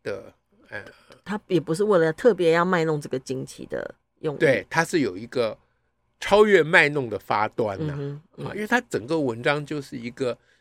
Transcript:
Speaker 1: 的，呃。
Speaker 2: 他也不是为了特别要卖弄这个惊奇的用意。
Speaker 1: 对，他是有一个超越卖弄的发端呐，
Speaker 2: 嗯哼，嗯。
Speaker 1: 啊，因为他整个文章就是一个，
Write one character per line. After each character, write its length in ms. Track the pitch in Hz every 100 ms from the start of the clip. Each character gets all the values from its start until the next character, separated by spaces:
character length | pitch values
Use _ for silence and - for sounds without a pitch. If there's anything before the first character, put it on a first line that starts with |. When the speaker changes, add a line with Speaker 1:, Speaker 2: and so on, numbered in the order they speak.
Speaker 1:
的， 280 | 113 95 - _ _ _ _
呃。 160 | 107 95 - - -
Speaker 2:
他 160 | - 214 -
也 100 | 175
不 160 | 151
是 80 | 165
为 160 | 214 185
了 140 | 160
特 200 | 156 247
别 200 | 185 165
要 120 | 170
卖 200 | 180 180
弄 160 | 160 151
这 80 | 143
个 100 | 131
惊 260 | - 131
奇 220 | 139 - -
的 260 | - - - _ _
用 160 | 156 139
意。 20 |
Speaker 1:
对， 260 | 156 113 -
他 140 | 160
是 160 | 165 175
有 160 | 113 90
一 100 | 117
个 300 | 127 110 - _ _ _ _ _ -
超 260 | - 202 214
越 160 | 185
卖 260 | 151 175 147
弄 220 | 147 120
的 80 | 101
发 300 | - 110 107
端 280 | - 107 95 151
呐， 80 | 143
Speaker 2:
嗯 0 |
哼， 260 | 143 147 - -
嗯。 100 | 147
Speaker 1:
啊， 80 |
因 60 | 196
为 60 | 214
他 140 | 240
整 220 | - 107 113
个 120 | 160
文 240 | 135 113
章 220 | 147 147
就 180 | 143 151
是 140 | 139 120
一 140 | 117
个， 260 | - 127 113 _ _